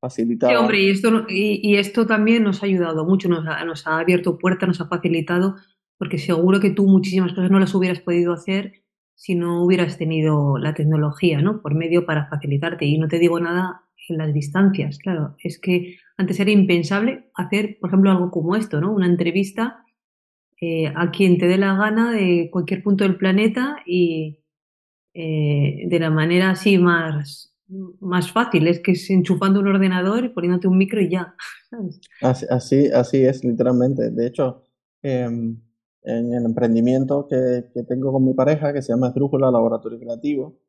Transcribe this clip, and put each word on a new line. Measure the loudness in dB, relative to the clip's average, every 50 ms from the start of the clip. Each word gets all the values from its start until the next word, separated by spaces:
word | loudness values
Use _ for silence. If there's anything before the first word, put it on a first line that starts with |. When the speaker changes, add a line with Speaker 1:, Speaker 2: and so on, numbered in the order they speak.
Speaker 1:
facilitaban. | -10 -10 -4 -4 -2 -2 -2 0 2 2 4 4
Speaker 2:
hombre, | 2 2 2 2
y | 2 2
esto | 2 2 2 2
no-, | 2 2 0 -2
y, | -4 -2 0 0 0 0
y | 2 2 2
esto | 2 2 0 0 -2 0 2
también | 2 2 4 2 4 4 4
nos | 0 0 -2 0
ha |
ayudado | 0 0 0 0 -2 -2 -4 0
mucho, | 2 0 2 2 0
nos | -2 -2 -2 -6
ha, | -6 -6 -6
nos | -8 -10 -8 -6
ha | -4 -4 -2
abierto | 0 0 0 0 0 -2 -4 -2
puertas, | -2 -2 0 0 0 -2
nos | -2 -2
ha | -4 -6
facilitado, | -6 -4 -2 -2 -2 -2 -2 -2 -2 0 0 -2 -2 -6 _ _ _ _ _ _ _ _
porque | -8 -6 -6 -6
seguro | -2 -2 0 2 4 4 4 4
que | 2 0
tú | 2 2 4 6
muchísimas | 6 6 4 2 0 0 0 0 -2
cosas | -2 0 2
no | 4 4
las | 2 2 0
hubieras | -2 0 0 -4 -4
podido | -4 -2 0 0 0 0 -2
hacer | -6 -6 -6 -4 -4 -6 -8 _ _ _ _ _ _ _ _ _
si | _ -6 -4 -2
no | -2 -2 -2 -2 0 2
hubieras | 2 2 2 2 -2 -4 -6
tenido | -4 -2 -2 0 2 2 2 2 2 0 0 0
la | -2 -4 -2
tecnología, | 0 0 0 2 2 0 -2 -2 0 0 0 2 2
¿no? | 0 0 -2 -4
Por | -4 -2 -2
medio | -2 0 2 0 0 0
para | 0 -2 -2 -2 -4
facilitarte. | -8 -8 -4 -2 -4 -2 -2 -4 -4 -2 -2
Y | 0 0 0
no | 0 0
te | 2 2
digo | 2 2 2 0
nada | -2 -2 -2 -2 -2 -4 -6 -12 _ _ _ _ -10 -8
en | -6 -4
las | -2 -2 -2
distancias, | -2 -4 -2 2 4 4 4 4 2 -4 -6 -6 -8
claro. | -6 -6 -4 -4 -4 -6 -8 _ -10
Es | -10 -10 -6
que | -2 0 0 0 -2 -4 -14 _ _ _ _
antes | -4 -4 -4 -2 0
era | 0 4
impensable | 4 4 4 4 2 0 0 0 -2 -2 -2 -2 -4 -6 _ _ _
hacer, | -10 -6 -4 -2 -2 -2 -4 -6 _
por | -6 0
ejemplo, | 2 4 6 6
algo | 4 4 2 -2
como | -2 -4 -2 -2 -2
esto, | -2 -2 -2 -4 -2
¿no? | -2 0 0
Una | 0 2 2
entrevista, | 2 2 0 0 0 0 -2 -2 -4 -6 -6 -6 -6 -12 _ _ _ _ _ _ _ _ _ _ _ _ _ _ _ _
eh, | -8 -6 -2 -2 -2 -2 -2
a | -2 -2 -2
quien | 2 2 4 4 4 4
te | 4 2
dé | 2 4
la | 2 2 2
gana | 2 0 0 2 0 0 0 0
de | 0 2 2 2 0 0 -2
cualquier | -4 -6 -2 -2 -4 -4
punto | 0 0 0 2 2
del | 0 0 0
planeta | 0 2 2 4 2 2 0 0 -4 -4 -6 -10 -8
y, | -4 0 2 2 2 0 -2 -6 -8 -10 _ _ _ _ _ _ _ _ _ _ _ _ _ _ _ _
eh, | -10 -6 -4 -2 0 0 0 2 0 0 0 -2 -4 -4 -2
de | -2 0
la | 0 2
manera | 2 2 2 2 2 2 2 2
así | 0 0 2 4 4 6
más, | 6 4 4 2 0 -2 -4 -6 -6 -8 -14 -20 -20 _ _ _ _ _ -14 -14 -14 -14 -16 _
más | -8 -2 -2 -2 -2 0
fácil, | -2 -2 -2 0 0 2 2 2
es | 0 0
que | 0 0
es | 0 0 0 0
enchufando | 2 2 2 2 0 0 2 2 2 2
un | 2 2
ordenador | 2 2 2 2 0 0 -2 0 -2 -2 -2
y | -4
poniéndote | -6 -4 -2 -2 -2 0 0 2
un | 2 4
micro | 2 2 0 -2
y | -2 0
ya, | -2 -4 -6 -8 _ -18 -18 -18
<laughs> | -18 -20 _ _
¿sabes? | -14 -12 -12 -12 -12 _ _ _ _ _
Speaker 1:
Así, | -2 -2 -2 -2 -2 -4
así, | -4 -4 -2 0 2 2 2 4
así | 2 2 0 2 2 2 2
es, | 2 2 0 -4
literalmente. | -4 -2 0 0 0 2 2 2 0 0 -2 -4 -4
De | -2 -4 -4 -4
hecho, | -2 -4 -4 -4 -4 -10 _ _ _ _ _ _ _ _
em, | -6 -4 -4 -4 -4 -4 -6 -6 -6 -8 -8 -10 _ _ _ _ _ _ _ _ _
en | -6 -6 -4 -4 -4 -4
el | -2 -2
emprendimiento | -2 -2 0 0 2 2 2 2 2 2 2 0 0 -2 -2 -2 -2
que, | -2 0 0 0 0 -2 -4 -8 _
que | -10 -6
tengo | -6 -6 -4 -2 -2
con | 0 2 2
mi | 2 2
pareja, | 2 2 2 2 0 -2 -4 -4
que | -4
se | -4 -2 -2
llama | 0 0 0
Esdrújula | 0 -2 -2 0 0 0 2 2
Laboratorio | 2 2 2 0 -2 -4 -6 -10 -14 -14
Creativo | -12 -12 -12 -8 -6 -4 -4 -4 -6 -8 -14 _ _